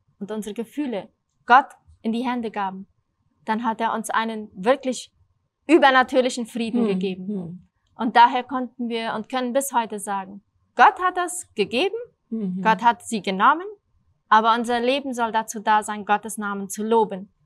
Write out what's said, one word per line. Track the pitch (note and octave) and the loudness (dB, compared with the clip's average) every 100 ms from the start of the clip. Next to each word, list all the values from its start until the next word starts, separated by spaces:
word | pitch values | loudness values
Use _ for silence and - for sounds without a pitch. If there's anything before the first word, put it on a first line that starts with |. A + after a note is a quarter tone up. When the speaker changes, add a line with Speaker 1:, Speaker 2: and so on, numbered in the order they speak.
| _ - | _ -14
Speaker 1:
und | G3 | -10
unsere | G#3+ G#3 | -8 -8
Gefühle | G#3 A3+ - D4 G#3 G3 _ _ _ - | -10 -10 -6 -6 -6 -10 _ _ _ 4
Gott | B3 C4+ - _ _ | 6 6 -4 _ _
in | A3+ | -6
die | A3+ B3+ | -4 -4
Hände | B3 A3+ | -6 -6
gaben, | G#3 G3 F#3+ G3 _ _ _ _ _ - | -6 -6 -8 -14 _ _ _ _ _ -6
dann | A3 | -4
hat | A#3+ A3+ | -4 -2
er | A3+ | -2
uns | A3+ A3 | -4 -4
einen | G#3+ A3+ A3 G#3+ | -4 -4 -6 -12
wirklich | - G3 C#4 B3+ A#3+ - _ _ _ _ _ - | -4 0 0 -2 -6 -10 _ _ _ _ _ 4
übernatürlichen | D4 C#4 B3+ B3+ C4 B3 B3 A3+ | 6 6 4 4 2 0 -2 -8
Frieden | A3+ A#3 A#3 | -6 -4 0
Speaker 2:
Hm, | A3+ | 0
Speaker 1:
gegeben. | F#3 F#3+ F#3 F#3 | 0 -4 -6 -8
Speaker 2:
hm. | G#3 E3+ F3+ - _ _ - | -8 -10 -14 -20 _ _ -8
Speaker 1:
Und | A3 A3+ | 2 6
daher | A#3+ C4 | 6 4
konnten | B3 C4+ B3 - A#3+ | -4 -6 -6 -8 -6
wir | A#3 A3+ | -6 -4
und | A3 G#3 | -6 -6
können | C4 B3 | -4 -2
bis | B3 C#4 | -2 -2
heute | B3+ A3 G#3 | -2 -2 -4
sagen, | G#3 G3 F#3+ G3+ - _ _ - | -6 -6 -8 -14 -20 _ _ 6
Gott | B3+ F4+ | 6 6
hat | F#4 F#4 | 0 -2
das | F4 - - - | -4 -6 -8 -4
gegeben, | F3+ A#3 F#4 A4 A#4+ _ _ | -2 0 -2 -4 -12 _ _
Speaker 2:
Mhm. | A3+ G3 F3+ | -8 -6 -2
Speaker 1:
Gott | F#3+ G#3 | 0 2
hat | A#3+ A#3 | 2 0
sie | - A3 | -2 -6
genommen, | G3+ F#3+ A3+ D4+ G4 G#4 _ _ _ _ - | -4 2 4 4 -2 -14 _ _ _ _ 2
aber | G#3+ A3+ | 4 4
unser | A#3 A#3 A#3+ | 2 0 0
Leben | A#3+ C#4 C#4 | 0 -2 -4
soll | A#3+ A#3 | -4 -2
dazu | A3 A3+ A3 | -2 -4 -4
da | A3 G#3+ | 0 0
sein, | G#3+ G#3+ | 0 -6
Gottes | G3+ G3+ A3 G#3 | -2 -2 -2 -8
Namen | G#3 G3+ G3 | -6 -6 -8
zu | - | -8
loben. | G#3+ A3+ G#3 F#3+ G3+ _ | 0 2 2 -2 -14 _